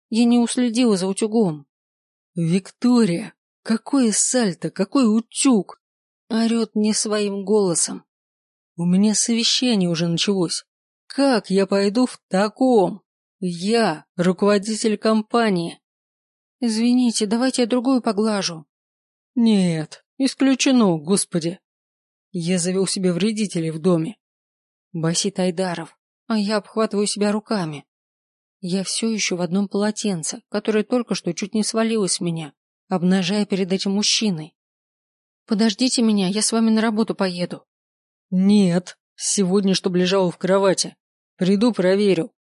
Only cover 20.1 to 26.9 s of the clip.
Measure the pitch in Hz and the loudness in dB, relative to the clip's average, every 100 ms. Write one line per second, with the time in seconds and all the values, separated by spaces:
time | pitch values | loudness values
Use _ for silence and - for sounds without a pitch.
20.1 | - 269 - 269 262 285 254 202 160 147 | -4 -4 2 2 2 2 4 4 2 0
21.1 | 196 - 175 160 185 _ _ _ _ _ | -2 -2 -4 -4 -8 _ _ _ _ _
22.1 | _ _ 180 165 185 175 185 190 202 185 | _ _ -6 -2 -2 0 -2 -2 0 0
23.1 | 170 214 214 208 175 160 160 175 165 160 | 0 -2 -2 -4 -2 -4 -2 0 0 -2
24.1 | - _ _ _ _ _ _ _ 170 160 | -10 _ _ _ _ _ _ _ -4 -2
25.1 | 170 202 190 185 175 185 170 160 _ _ | -2 -4 -2 -2 -2 -4 -6 -12 _ _
26.1 | _ - 220 202 214 - 220 220 | _ -4 -2 0 -2 -4 -4 -2